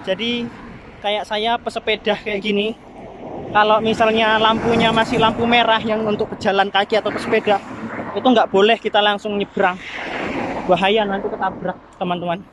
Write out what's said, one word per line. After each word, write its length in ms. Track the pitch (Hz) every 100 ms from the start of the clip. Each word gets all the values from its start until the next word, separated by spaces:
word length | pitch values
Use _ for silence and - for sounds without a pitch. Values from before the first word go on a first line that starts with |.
Jadi, 420 | - 185 233 240 233 - - - - -
kayak 260 | 202 208 185
saya 300 | 214 220 240
pesepeda 640 | - 220 - 214 - 202
kayak 240 | - 208
gini, 320 | 202 202 214 - - - - - - - - 208
kalau 240 | 214 214
misalnya 560 | 220 220 226 220 220 220
lampunya 560 | 220 220 220 226 233
masih 260 | 226 226 240
lampu 300 | 220 226 233
merah 320 | 240 226 220
yang 240 | 220 220
untuk 280 | 220 208 214 -
pejalan 320 | 214 190 196
kaki 320 | 196 208 214
atau 120 | 202
pesepeda, 480 | 202 - 226 - 202 - - - - - 208
itu 120 | 247
nggak 240 | 226 175
boleh 240 | 190 202 226
kita 240 | 214 208
langsung 400 | 208 202 214 202
nyebrang. 400 | 196 - 190 180 - - - - - - - - -
Bahaya, 400 | 175 190 220 202
nanti 240 | 196 208
ketabrak, 480 | 214 190 - 180 185 - -
teman-teman. 480 | 180 175 170 170 190